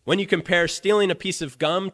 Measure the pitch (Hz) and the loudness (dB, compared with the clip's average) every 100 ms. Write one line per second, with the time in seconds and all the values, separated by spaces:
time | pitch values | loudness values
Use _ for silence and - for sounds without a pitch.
0 | - 202 196 175 - 175 165 - 196 208 | -2 0 2 -2 2 2 2 0 2 2
1 | 196 170 190 - 151 - 156 175 190 | 2 0 -4 -6 -8 -2 0 0 -4